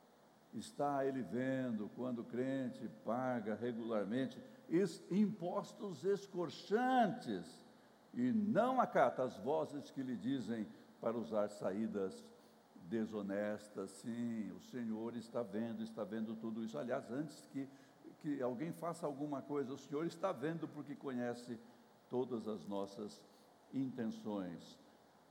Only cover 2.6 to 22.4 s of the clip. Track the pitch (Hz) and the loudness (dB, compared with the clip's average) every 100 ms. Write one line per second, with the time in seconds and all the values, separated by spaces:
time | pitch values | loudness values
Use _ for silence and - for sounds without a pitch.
2.6 | 127 - 110 - - 117 131 123 104 104 | -2 -4 -8 -6 -2 2 2 0 0 0
3.6 | 120 117 117 110 95 123 131 - - - | 0 -2 0 0 2 2 0 -2 -14 -16
4.6 | - 160 196 - - 185 208 - 175 202 | 2 4 4 2 0 4 6 4 -2 -2
5.6 | 175 - 214 156 170 202 - 180 165 - | -4 -6 -8 -2 2 2 0 -2 -2 -4
6.6 | - 208 254 254 214 117 127 95 87 - | 2 4 6 8 6 4 -2 -2 -4 -12
7.6 | - - - - - 117 123 110 101 131 | -20 -20 -20 -20 -8 2 4 6 6 6
8.6 | 247 262 220 185 131 - 127 110 107 156 | 6 6 6 8 6 6 0 0 0 2
9.6 | 151 143 117 - 131 117 107 135 104 113 | 0 -4 -8 -6 -4 -2 0 0 0 -2
10.6 | 104 - - - 120 117 104 107 104 - | -4 -8 -20 -4 0 0 0 2 2 0
11.6 | 113 95 110 101 95 - - - - - | -2 0 0 0 0 -2 -12 -20 -20 -20
12.6 | - - 87 113 107 107 98 98 104 107 | -20 -18 -4 0 0 -2 0 0 0 -2
13.6 | - - 98 - 123 117 120 113 95 90 | -6 -6 -6 -6 -6 -2 -2 -2 -4 -6
14.6 | - 127 117 110 117 120 113 120 110 101 | -8 -4 -2 -2 -2 -4 -4 -4 -2 -2
15.6 | 117 110 110 - 101 110 110 110 113 110 | -2 -2 -4 -4 -4 -2 -2 -4 -4 -4
16.6 | 113 143 127 131 - 123 156 - - 135 | -4 -4 -2 -2 -2 -4 -4 -8 -10 -8
17.6 | 135 - - - - - 160 135 123 127 | -8 -10 -20 -20 -20 -8 -4 0 0 0
18.6 | 165 165 165 165 151 135 147 139 135 147 | -4 -2 -4 -2 -2 -2 -2 -2 0 0
19.6 | 123 139 - 143 165 165 190 151 147 165 | 0 -4 -4 -2 0 0 -2 0 -2 -2
20.6 | 147 147 139 139 143 123 123 120 - 113 | -4 -6 -10 -8 -4 0 0 -2 -6 -10
21.6 | - - - - - 123 123 117 | -10 -20 -20 -20 -2 0 0 0